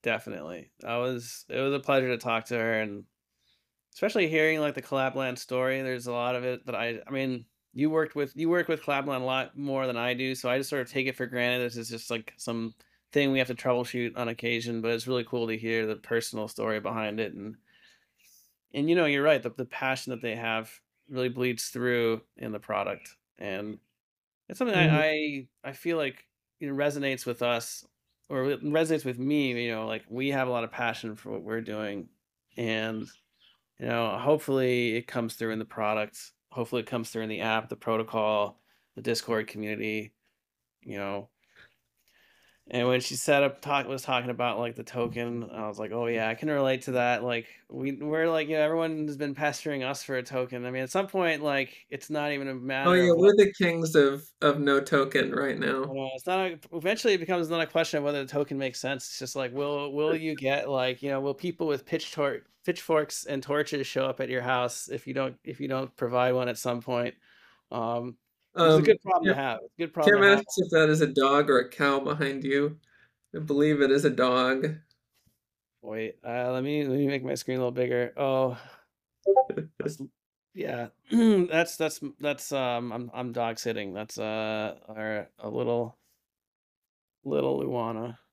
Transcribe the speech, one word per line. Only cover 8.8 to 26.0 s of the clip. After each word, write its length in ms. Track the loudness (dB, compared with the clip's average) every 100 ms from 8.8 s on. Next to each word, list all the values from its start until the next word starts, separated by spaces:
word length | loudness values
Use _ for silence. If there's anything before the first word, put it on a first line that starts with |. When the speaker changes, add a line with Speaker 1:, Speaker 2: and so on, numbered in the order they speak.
Speaker 1:
Collabland 380 | 0 -2 -2 -4
a 40 | 0
lot 320 | -2 -2 -6
more 280 | -4 -2 -2
than 120 | -2
I 160 | -2
do, 200 | -2 -2
so 160 | -4 0
I 80 | 0
just 120 | 0
sort 120 | -4
of 80 | -2
take 180 | -2 -2
it 80 | -4
for 80 | -4
granted. 400 | 0 0 0 -2
This 120 | -4
is 120 | -8
just, 200 | -10 -6
like, 240 | -6 -8 -10
some 360 | -6 -4 -4 -10 _ _ _
thing 200 | 2 2
we 80 | 2
have 80 | 0
to 60 | -2
troubleshoot 600 | 0 0 0 -4 -4 -4
on 120 | -6
occasion, 520 | -4 -2 -2 -2 -2
but 100 | -2
it's 160 | -2 0
really 180 | -2 -2
cool 220 | -2 -2
to 100 | -2
hear 280 | -2 0 -2
the 120 | -6
personal 500 | -2 -2 -2 -6 -8
story 320 | -4 -4 -2
behind 400 | -4 -4 -4 -4
it. 140 | -6
And, 220 | -6 -12 -14 _ _ _ _ _ _ _ -20 _ _ _
and, 160 | -4 2
you 60 | 4
know, 100 | 4
you're 180 | 4
right, 200 | 4 4
the, 60 | 0
the 160 | -6 -10
passion 460 | -4 -2 -2 -6
that 100 | -6
they 140 | -6 -4
have 340 | -2 -4 -6 -16 _ _ _
really 200 | -2 -2
bleeds 360 | 0 -2 -2 -6
through 560 | -2 0 2 2 0 _ -12
in 160 | -10
the 60 | -10
product. 580 | -4 -2 -2 -6 -12 _ _ _
And 400 | -8 -6 -8 -12 _ _ _ _ _ _ -16
it's 100 | -4
something 200 | 0 4
Speaker 2:
Mm-hmm. 180 | 6 6
Speaker 1:
I, 520 | 4 2 -2 -4 -10 _ -14
I, 40 |
I 40 |
feel 240 | -8 -4
like 280 | -2